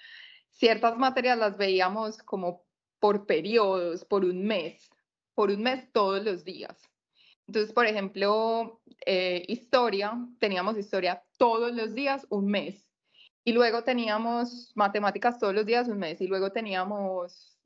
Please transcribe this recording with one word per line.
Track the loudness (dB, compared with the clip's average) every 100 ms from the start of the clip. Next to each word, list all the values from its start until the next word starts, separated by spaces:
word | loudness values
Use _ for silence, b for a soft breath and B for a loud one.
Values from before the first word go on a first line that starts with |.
| B B B B B
ciertas | _ 4 4 2 2
materias | 0 2 0 2
las | 0 0
veíamos | 0 2 2 0 -6 -8
como | -10 -6 -6 -8 _ _ _ _
por | 2 2 0
periodos, | 0 2 2 2 0 -2 -6
por | -2 0
un | 0 0
mes, | -2 -2 -4 -12 _ _ _ _ _
por | 0 2
un | 2
mes | 0 -2 -2
todos | 0 2 0
los | -2 -6
días. | -10 -14 -16 -18 _ _ _ b b b -6
Entonces, | -4 0
por | 2 2
ejemplo, | 0 -4 -2 0 2 0 -2 -4 -10 _ -8
eh, | -2 0 0 -2 -4
historia, | -8 0 2 2 0 -4 -6 -10 -2
teníamos | -2 0 -2 -4
historia | -4 -2 0 -2 _ _
todos | 2 4 0
los | -2 -4
días | -2 -2 -2 -4
un | -2 0
mes, | 0 -2 -12 _ _ b b b _
y | 0
luego | 4 4 2
teníamos | 0 0 0 -2 -2 -2 -4 -8 -12
matemáticas | 0 0 2 -2 0 -2 0
todos | 0
los | 0 2
días | 0 0
un | -4
mes, | -4 -4
y | -2
luego | 0 -2
teníamos, | -4 -4 -4 -4 -4 -4 -4 -8 -12 _ _